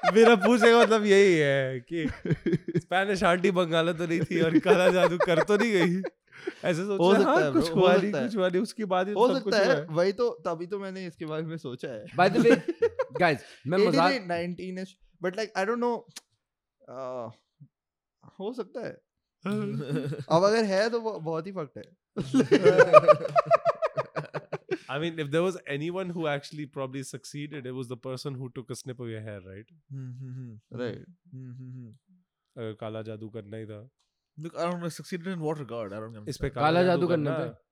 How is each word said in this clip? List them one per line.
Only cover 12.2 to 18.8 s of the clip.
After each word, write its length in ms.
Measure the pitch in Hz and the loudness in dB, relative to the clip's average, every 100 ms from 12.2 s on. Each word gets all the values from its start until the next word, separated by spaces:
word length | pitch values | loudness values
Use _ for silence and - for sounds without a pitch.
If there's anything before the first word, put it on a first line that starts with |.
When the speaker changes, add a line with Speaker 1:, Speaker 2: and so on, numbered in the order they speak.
| 185 | 4
Speaker 3:
the 140 | 185 | 6
way, 120 | 233 262 - 339 466 | 6 4 2 -2 -2
Speaker 2:
<laughs> 340 | - 494 262 | -2 -8 0
Speaker 3:
guys, 200 | 175 143 - - 123 | 2 0 -6 -14 -4
मैं 100 | 180 | 2
Speaker 2:
एटीन 100 | 202 | 2
Speaker 3:
मजाक 240 | 269 180 | 4 2
Speaker 2:
नहीं, 80 | 269 180 | 0 -4
नाइनटीन 560 | 170 175 180 185 185 | -6 -6 -10 -10 -10
ish, 100 | 185 _ _ _ 175 | -12 _ _ _ -6
but 140 | 190 | -6
like, 120 | 214 190 | -6 -4
I 80 | 196 | -2
don't 140 | 240 240 | -2 -2
know, 100 | 226 - - _ _ _ _ _ _ - 127 | -4 -8 -20 _ _ _ _ _ _ -18 -12
uh, 340 | 131 127 113 110 _ _ 143 _ _ _ _ _ - - | -10 -10 -12 -16 _ _ -20 _ _ _ _ _ -20 -12
हो 140 | 190 | -10
सकता 320 | 247 190 - | -8 -12 -10